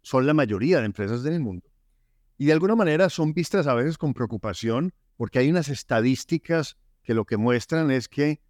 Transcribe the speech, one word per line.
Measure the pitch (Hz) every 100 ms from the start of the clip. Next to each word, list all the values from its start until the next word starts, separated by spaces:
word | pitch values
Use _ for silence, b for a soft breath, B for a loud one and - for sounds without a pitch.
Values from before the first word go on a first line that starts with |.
son | - 131 135
la |
mayoría | 151 123 98 135 170
de | 110
empresas | 98 101 120
en | 139
el | 170
mundo. | 120 90 - _ _ _ _ _ _ -
Y | 143
de |
alguna | 156 190 226
manera | 180 151 185
son | - 156
vistas | 156 160 202 143
a |
veces | 120 143 160
con | 147
preocupación, | - 113 110 107 95 113 117 180 - _ -
porque | 117 127
hay | 135
unas | 175 143
estadísticas | 139 - 113 120 131 - 165 - 165 147 - _ _
que | -
lo | 110
que | 104 107
muestran | 117 120 - 160 156
es | 131 -
que | - 147 151 _